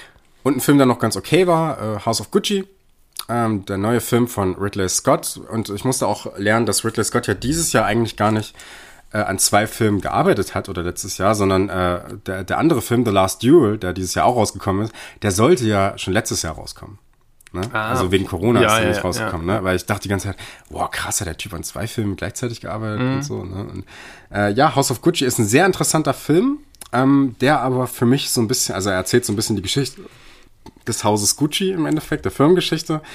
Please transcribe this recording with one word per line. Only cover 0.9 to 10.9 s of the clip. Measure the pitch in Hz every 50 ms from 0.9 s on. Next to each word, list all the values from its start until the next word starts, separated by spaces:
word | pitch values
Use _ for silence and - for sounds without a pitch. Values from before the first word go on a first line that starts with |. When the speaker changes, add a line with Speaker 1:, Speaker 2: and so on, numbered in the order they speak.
| 120 -
Speaker 1:
ganz | - 110 - 95
okay | - - 151 180 190 175
war, | 165 160 165 156 131 - 107 110 107 101
äh, | -
House | 117 113 -
of | 110 -
Gucci. | - 220 - - 202 190 190 - _ _ _ _ _ _ _ _ _ - - -
Ähm, | 117 120 117 110 110 98 95
der | - 98 95
neue | 101 113 120 113
Film | - - 123 117 120 120
von | - 104 98 92 90
Ridley | - 98 101 - 101 95 90
Scott. | - - - 131 147 - - - - - - -
Und | 107 113 104 -
ich | 101 101 -
musste | 127 131 - 131 95
auch | 90 - - - - -
lernen, | 101 104 110 117 117
dass | 104 98 - -
Ridley | 113 - 117 104
Scott | - - 123 - -
ja | 101
dieses | - - 127 156 165 160 - -
Jahr | 120 107
eigentlich | 98 107 117 113 110 -
gar | - 104 107
nicht, | 107 110 107 - - - - - - - - - - - - -
äh, | - 107
an | 104 98 95 95
zwei | - - 104 101 110 110
Filmen | - - 113 107 104 95
gearbeitet | - - - 113 151 196 160 104 90 - -
hat | 98 - -
oder | 87 90 85
letztes | 90